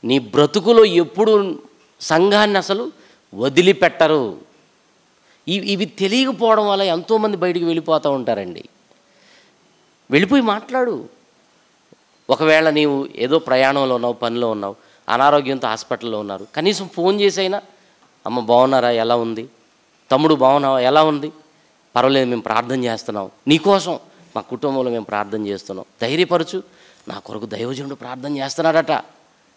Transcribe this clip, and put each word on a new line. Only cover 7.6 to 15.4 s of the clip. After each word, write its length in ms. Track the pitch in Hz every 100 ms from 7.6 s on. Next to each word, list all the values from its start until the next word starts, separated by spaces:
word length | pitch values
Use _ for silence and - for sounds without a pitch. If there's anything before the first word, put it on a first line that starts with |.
| 170
వెళ్ళిపోతూ 460 | 165 160 156 151
ఉంటారండి. 520 | 139 120 107 92 82 - _ _ _ _ _ _ _ _ _ _ _ _ _ -
వెళ్ళిపోయి 300 | 139 185 277
మాట్లాడు. 680 | 226 208 - 254 247 156 107 _ _ _ _ _ _ _ _ _ _ _ -
ఒకవేళ 400 | 123 156 156 160
నీవు 400 | 151 151 139 139 -
ఏదో 240 | 127 160
ప్రయాణంలో 560 | - 127 135 143 135 123
ఉన్నావు, 180 | 120
పనిలో 380 | 117 117 117 117
ఉన్నావు, 240 | 107 101 98 _ _ -
అనారోగ్యంతో 580 | 117 139 147